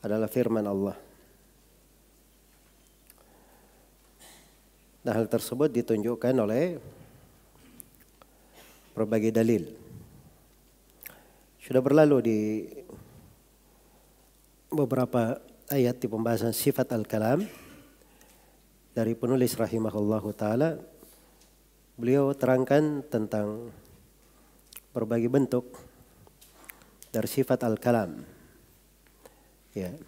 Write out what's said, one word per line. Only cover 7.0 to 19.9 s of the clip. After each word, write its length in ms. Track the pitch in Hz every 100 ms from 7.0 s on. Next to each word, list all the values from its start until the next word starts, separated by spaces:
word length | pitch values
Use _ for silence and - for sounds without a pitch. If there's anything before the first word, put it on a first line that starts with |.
| - - - - _ - - - - - - _ - _ _ - - - - -
berbagai 320 | 107 110 110
dalil. 380 | 110 113 110 82 - - - - - - - _ _ _ _ _ - - - - - _ _
Sudah 160 | - 127
berlalu 380 | 131 147 151 139
di 140 | 117 110 107 110 - - - - - - - - _ _ _ _ _ - _ _ _ _ _ _ _
beberapa 680 | 156 131 123 123 123 113 131 - - -
ayat 320 | 139 120 123
di 80 | 117
pembahasan 480 | 110 113 113 117 110
sifat 400 | - 135 131 117
al-kalam 480 | 104 110 110 143 214 - - - - - - - - - - _ _ _ _ -
dari 160 | 110
penulis 400 | 113 120 135 123
rahimahullahu 800 | - 110 113 110